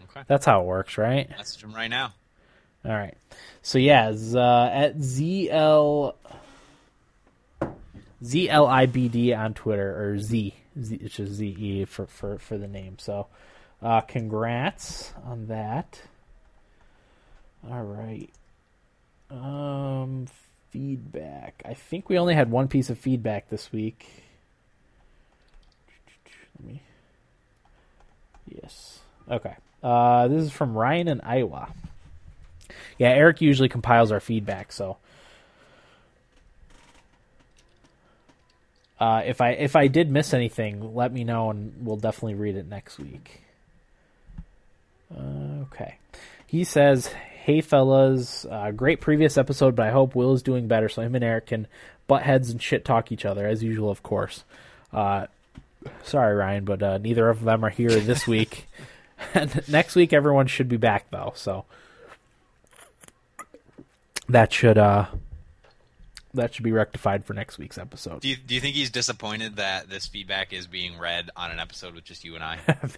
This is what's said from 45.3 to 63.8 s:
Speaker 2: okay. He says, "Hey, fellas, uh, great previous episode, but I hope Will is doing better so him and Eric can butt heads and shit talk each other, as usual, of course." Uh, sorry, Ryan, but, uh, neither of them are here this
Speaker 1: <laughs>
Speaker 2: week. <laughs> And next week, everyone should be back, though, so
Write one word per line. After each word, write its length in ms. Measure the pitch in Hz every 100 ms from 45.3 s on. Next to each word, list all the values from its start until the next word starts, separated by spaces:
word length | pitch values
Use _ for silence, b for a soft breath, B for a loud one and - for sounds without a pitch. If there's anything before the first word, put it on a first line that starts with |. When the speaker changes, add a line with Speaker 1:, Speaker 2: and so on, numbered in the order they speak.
| 139 143 143
Speaker 2:
okay. 340 | 139 - - - _ B B B B
He 180 | 160
says, 420 | 180 151 143 131 - - B -
"Hey, 160 | - 156
fellas, 840 | - 143 135 135 135 131 123 - -
uh, 200 | 110 104
great 300 | 107 131 160
previous 360 | - 151 156 139
episode, 400 | 131 135 135 120
but 100 | 110
I 40 |
hope 240 | 131 135
Will 180 | 123 127
is 100 | 131
doing 240 | 131 127 113
better 220 | 113 110
so 140 | -
him 120 | 113
and 80 | 127
Eric 220 | 120 113 -
can 200 | 113 110 B B B -
butt 160 | 139
heads 280 | 143 131 120
and 120 | 117
shit 220 | - 135
talk 280 | - 117 -
each 140 | 110 101
other, 200 | 98 104
as 160 | 110
usual, 280 | 113 110 107
of 120 | 98
course." 420 | - 101 - - - b b b b
Uh, 340 | 107 101 98 - _ _ - - _ - -
sorry, 300 | - 147 113
Ryan, 300 | 104 95 101
but, 180 | 98 95
uh, 160 | 101 95
neither 300 | 110 117 113
of 160 | 110
them 200 | 113 113
are 60 | 110
here 200 | - 117
this 360 | 110 107 131 -
Speaker 1:
<laughs> 20 |
Speaker 2:
week. 380 | 113 110 - -
<laughs> 60 | B B B B B -
And 340 | 185 147 127 -
next 280 | 147 170
week, 180 | 180 170
everyone 340 | 151 147 139 131
should 220 | - 127
be 80 | 120
back, 300 | 117 101 -
though, 220 | 90 - -
so 280 | - 95 - B B B B B _ _ _ _ _ _ - _ - _ _ - - - _ -